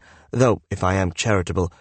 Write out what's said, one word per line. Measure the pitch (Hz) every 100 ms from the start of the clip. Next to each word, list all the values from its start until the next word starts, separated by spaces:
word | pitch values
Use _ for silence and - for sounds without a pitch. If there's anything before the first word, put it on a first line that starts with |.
| - - _
though, | 117 127 104 -
if | 95 92
I |
am | 95 90
charitable, | - 117 101 87 87 87 -